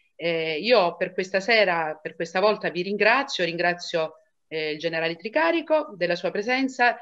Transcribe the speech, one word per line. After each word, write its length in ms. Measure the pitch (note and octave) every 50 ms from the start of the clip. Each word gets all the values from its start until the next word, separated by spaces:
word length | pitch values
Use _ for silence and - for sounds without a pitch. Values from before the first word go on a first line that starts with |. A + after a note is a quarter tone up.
| _ _ _
Eh, 420 | - D#3 E3+ E3 E3 D#3+ D#3+ D#3 D3+
io 360 | G3 A#3 B3 G#3+ F3+ E3+ E3+
per 160 | - F#3 F3+
questa 280 | - - F#3 F#3 - F#3+
sera, 580 | F#3+ A#3+ A#3 A3 G3+ F3+ F3 E3 D#3+ D#3 D#3 -
per 140 | - F3 -
questa 260 | - E3+ E3 - F#3
volta 300 | G3 G#3+ G#3 G3 - E3+
vi 120 | D3+ F3
ringrazio, 640 | F3 G3 G#3 G3 G3+ G#3+ A#3+ C4+ C#4 C#4 - - F3+
ringrazio, 760 | E3 E3 E3+ F3 F3 F3 F3 - - - E3 D#3+ D#3 - - _ _ _ _ _ -
eh, 240 | D#3+ D#3+ D#3 D3+
il 60 | D3+ D#3
generale 380 | D#3+ E3 E3 E3 E3 E3 E3+
Tricarico 800 | E3+ - A3+ A3+ D4+ E4 E4 E4+ E4 D#4 - D#4 D4+ D4+ - G#3+
della 180 | E3+ F3 F3 F3
sua 160 | E3+ - F3
presenza, 680 | F3 G3+ G#3 A#3+ B3+ C4 C4+ C4 - - A#3+ A#3+ A3+ -